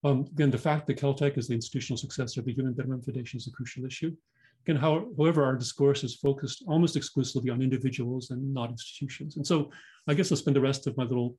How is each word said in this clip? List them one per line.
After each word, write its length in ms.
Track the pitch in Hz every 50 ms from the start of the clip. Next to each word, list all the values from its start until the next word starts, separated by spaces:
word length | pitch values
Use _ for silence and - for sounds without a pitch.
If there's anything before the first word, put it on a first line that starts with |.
| -
Um, 220 | 143 135 127 135 - -
again, 180 | - 151 139
the 80 | 131 120
fact 300 | - 156 151 151 151 -
that 100 | 143 -
Caltech 400 | - 139 135 139 147 143 139 139
is 80 | 117
the 80 | 120 120
institutional 420 | 113 113 - - 135 123 - 127
successor 440 | 113 - - - - 131 120 - 131
of 60 | 120
the 60 | 131 117
Human 200 | 135 131 131 120
Betterment 320 | 123 131 131 131 127 120
Foundation 340 | - 117 127 120 - - 123
is 80 | -
a 60 | 123 -
crucial 340 | - 127 117 - 127 127
issue. 260 | 131 127 - 160 165 165 - _ _ _ _ _ _ _ _ _
Again, 100 | - 160
how, 300 | 139 135 160 151 160 202 247 202
however, 280 | 131 151 165 165 156 143
our 100 | 131 131
discourse 480 | 123 123 117 - - 139 139 139 139 -
is 140 | 120 -
focused 480 | - - 139 139 139 - 131 - - -
almost 300 | 190 151 165 170 160 -
exclusively 540 | 143 135 - - 143 131 131 - 135 120 131
on 120 | 120 120 131
individuals 680 | 131 127 123 120 131 127 - 120 117 127 131 123 -
and 220 | 127 123 135 135 135
not 180 | 131 117 117
institutions. 680 | 120 117 - - - - 151 131 - - 160 156 -
And 100 | 160 143
so 240 | - 175 156 147 - - - - - - - _ -
I 60 | 147
guess 180 | 156 185 - 185
I'll 40 |
spend 200 | - - 151 139
the 40 | 139
rest 280 | 131 131 135 - - 143
of 80 | 117
my 80 | - 127
little 320 | 117 131 123 120 120 123